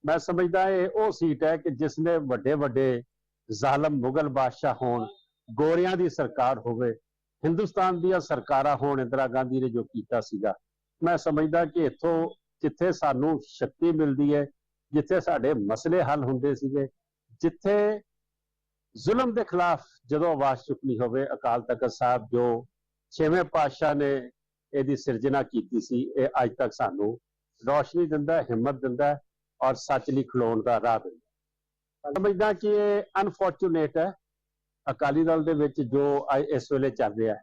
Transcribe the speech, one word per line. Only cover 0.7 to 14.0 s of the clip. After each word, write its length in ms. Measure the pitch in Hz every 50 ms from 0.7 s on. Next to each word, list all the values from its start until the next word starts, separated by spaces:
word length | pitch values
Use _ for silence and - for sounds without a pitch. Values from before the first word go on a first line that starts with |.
| 190 185 180 190
ਉਹ 220 | - 214 214 214
ਸੀਟ 320 | - - 170 160 147 - 156
ਹੈ 120 | 156 165
ਕਿ 120 | 156 - 170
ਜਿਸ 280 | 135 120 156 151 - -
ਨੇ 160 | 160 170 170
ਵੱਡੇ 360 | 165 147 131 127 110 - 131 151
ਵੱਡੇ 480 | 147 147 135 117 135 135 131 123 120 120 _ _ _ _ _ _ _ _ -
ਜ਼ਾਲਮ 460 | 110 101 120 135 139 139 151 156 147 135
ਮੁਗਲ 280 | 120 131 131 160 151 147
ਬਾਦਸ਼ਾਹ 460 | 131 139 131 127 - - - 139 117 -
ਹੋਣ, 240 | 131 123 120 117 110 101 101 _ _ _ _ _ _ -
ਗੋਰਿਆਂ 460 | 113 123 151 156 165 175 180 185 185
ਦੀ 100 | 175 185 165
ਸਰਕਾਰ 500 | - - 143 113 - 135 123 123 135 113
ਹੋਵੇ, 320 | 101 120 117 113 123 120 110 - _ _ _ _ _ _ _ _ -
ਹਿੰਦੁਸਤਾਨ 560 | 156 165 170 214 - - 202 185 185 180 175
ਦੀਆਂ 180 | 165 185 190 180
ਸਰਕਾਰਾਂ 560 | - - 156 123 - - 143 135 139 147 143
ਹੋਣ, 260 | 120 139 143 139 131
ਇੰਦਰਾ 260 | 127 117 135 135 135
ਗਾਂਧੀ 320 | 123 117 127 131 123 131 131
ਨੇ 100 | 127 127
ਜੋ 140 | 113 120 110
ਕੀਤਾ 380 | - - 113 101 _ 120 117
ਸੀਗਾ, 320 | 104 - - 98 104 104 92 - _ _ _ _ _ _ _ _
ਮੈਂ 160 | 165 170 175
ਸਮਝਦਾ 480 | 151 - 165 151 151 156 156 160 170 170
ਕਿ 200 | 147 - 175 160
ਇੱਥੋਂ 440 | 131 - _ - 170 170 165 165 170 - _ _ _ _ _ -
ਜਿੱਥੇ 280 | 147 - _ 175 185
ਸਾਨੂੰ 480 | 175 - 165 147 135 123 143 160 160 143 -
ਸ਼ਕਤੀ 440 | - - - 127 120 _ _ 165 170
ਮਿਲਦੀ 420 | 160 156